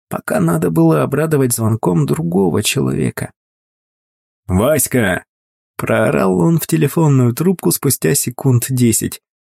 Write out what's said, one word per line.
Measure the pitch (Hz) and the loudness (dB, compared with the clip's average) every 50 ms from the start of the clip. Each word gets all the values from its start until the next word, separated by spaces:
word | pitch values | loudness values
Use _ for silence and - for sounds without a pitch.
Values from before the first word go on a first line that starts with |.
| _ _ | _ _
пока | - - - - - - | -12 -10 -6 -4 -2 0
надо | 165 170 170 160 170 - | 0 0 0 0 -2 0
было | 160 160 165 160 160 147 135 | 2 2 2 4 2 2 0
обрадовать | 131 135 - - 156 156 135 135 123 120 | -2 -2 -2 -2 0 0 0 0 0 0
звонком | 117 113 107 113 110 - 180 175 160 143 | -2 0 -2 -2 0 0 0 0 0 0
другого | - 147 156 - - 165 95 98 85 73 104 - | 0 -2 -4 -4 -2 0 0 0 0 0 -2 -2
человека. | - - 139 67 65 67 53 64 60 - - - - - _ _ _ _ _ _ _ _ _ _ _ _ _ _ _ _ _ _ _ _ _ _ | -2 -2 -2 -2 -2 -2 -2 -4 -4 -4 -6 -12 -12 -14 _ _ _ _ _ _ _ _ _ _ _ _ _ _ _ _ _ _ _ _ _ _
«Васька!» | - 92 95 113 143 156 139 - - - 123 107 92 87 - - _ _ _ _ _ _ _ _ _ _ | -2 0 0 2 2 2 0 -2 0 0 0 0 0 -2 -4 -6 _ _ _ _ _ _ _ _ _ _
проорал | - - - 113 113 110 127 151 143 190 190 185 180 | -8 -4 -2 0 2 2 2 2 2 0 2 2 2
он | 170 165 170 | 2 2 2
в | 156 - | 0 0
телефонную | - 165 156 151 135 - 170 160 147 139 131 123 120 120 | -2 0 0 0 0 0 2 2 4 4 4 4 2 0
трубку | - 160 190 185 - - 180 | 0 0 0 0 0 0 -2
спустя | - - - 147 - - - 160 156 | -2 0 -2 -2 -2 0 0 0 0
секунд | - - 131 120 - - 135 123 117 - - | 0 -2 -4 -8 -2 0 2 2 2 0 -2
десять. | 131 123 120 117 110 - 101 - - - _ _ _ _ _ | 0 2 2 2 2 0 -2 -6 -8 -12 _ _ _ _ _